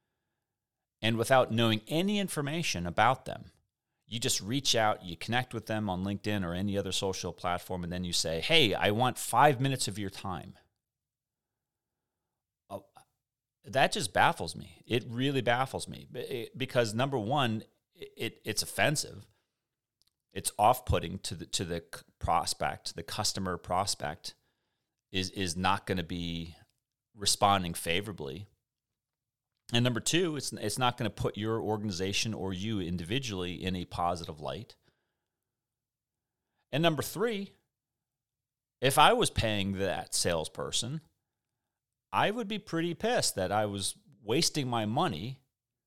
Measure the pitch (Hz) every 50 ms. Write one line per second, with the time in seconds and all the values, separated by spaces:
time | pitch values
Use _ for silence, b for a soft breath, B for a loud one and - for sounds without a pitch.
0 | _ _ _ _ _ _ _ _ _ _ _ _ _ _ _ _ _ _ _ -
1 | - 113 117 113 117 - 135 127 120 - 113 117 117 113 110 110 - - 147 160
2 | 190 202 208 202 196 - - 156 143 143 156 170 156 - - 87 87 87 82 -
3 | 107 123 131 - - - - - - - _ _ _ _ _ _ _ _ _ _
4 | _ - 104 113 113 123 - - 95 98 127 143 135 - - 113 110 107 104 -
5 | - 87 82 - - - 117 127 131 - - 113 - - 110 107 107 101 90 90
6 | 95 101 101 92 - 104 104 101 90 85 85 90 101 104 98 101 95 95 92 -
7 | 101 95 92 - - 90 85 - - 90 87 87 - - 92 90 87 85 90 90
8 | 90 87 82 - - 80 82 80 78 - 165 165 139 101 85 - - 101 107 110
9 | 127 127 - - - - - 120 139 156 139 117 135 135 135 123 - 107 95 107
10 | 101 95 - - - 95 90 78 - 95 - _ _ _ _ _ _ _ _ _
11 | _ _ _ _ _ _ _ _ _ _ _ _ _ _ _ _ _ _ _ _
12 | _ _ _ _ _ _ _ _ _ _ _ _ _ - 101 98 - _ _ -
13 | - _ _ _ _ _ _ _ _ _ _ _ - - 101 131 151 180 - 214
14 | 143 - - 90 110 151 170 - 95 80 - - - - - - - - 110 123
15 | 113 123 113 123 131 143 139 131 104 120 120 123 135 - - 87 - - - -
16 | - - - 127 - - - 117 110 - - - 131 - - 127 120 107 104 113
17 | 131 143 135 131 101 107 139 151 131 113 110 110 - _ _ _ _ _ _ -
18 | - - - - 117 113 - - - - 104 - - - - - 98 143 151 -
19 | - - - 101 - _ _ _ _ _ _ _ _ _ _ _ _ _ _ _
20 | _ _ _ _ _ _ - 95 - - - - 104 113 - - - - 107 87
21 | 85 85 92 95 - - 92 82 87 - - - 98 85 85 85 - - - -
22 | - _ _ - - - 82 82 76 - - - - 69 - - - - - -
23 | 85 - - - 104 - - 101 95 92 90 85 - - 87 92 101 98 - -
24 | - 73 82 - - - - _ _ _ _ _ _ _ _ _ _ _ _ _
25 | _ _ 101 95 92 92 - 101 95 87 80 92 92 92 98 110 - - 98 90
26 | 85 82 90 87 85 85 85 85 82 85 82 - - _ _ _ _ _ _ _
27 | _ _ _ 104 101 - - - 113 101 101 95 90 85 82 - - 85 82 95
28 | 101 110 95 80 76 67 69 87 104 - _ _ _ _ _ _ _ _ _ _
29 | _ _ _ _ _ _ _ _ _ _ _ _ _ - 117 120 120 123 117 117
30 | - - - 170 190 165 151 135 - - 110 90 107 - - 135 127 123 - -
31 | 120 104 - - - 120 - 101 104 110 113 113 80 104 107 104 107 107 90 82
32 | 92 98 101 - - 113 104 - 90 95 95 90 98 113 113 98 90 80 87 87
33 | 85 82 110 139 135 113 101 92 87 87 87 - - 95 92 90 87 - - 95
34 | 85 87 87 82 82 - 78 76 76 67 65 92 120 - - _ _ _ _ _
35 | _ _ _ _ _ _ _ _ _ _ _ _ _ _ _ _ _ _ _ _
36 | _ _ _ _ _ _ _ _ _ _ _ _ _ - 123 143 170 165 156 135
37 | - - - 160 214 240 220 196 202 - - _ _ _ _ _ _ _ _ _
38 | _ _ _ _ _ _ _ _ _ _ _ _ _ _ _ - 123 135 - 151
39 | 147 - 143 - - - - - - 110 107 101 95 98 98 92 98 90 78 87
40 | - - - - - 90 85 80 76 - - 73 71 71 - - - 120 147 160
41 | - _ _ _ _ _ _ _ _ _ _ _ _ _ _ _ _ _ _ _
42 | _ - 95 104 139 185 208 247 226 196 220 202 - - 170 165 165 175 165 -
43 | - 226 247 202 - - - 101 92 90 98 110 107 104 101 101 92 - - -
44 | _ - - _ - 101 117 160 151 - - 156 135 127 120 113 107 107 113 143
45 | 185 160 95 73 98 127 135 - _ _ _ _ _ _ _ _ _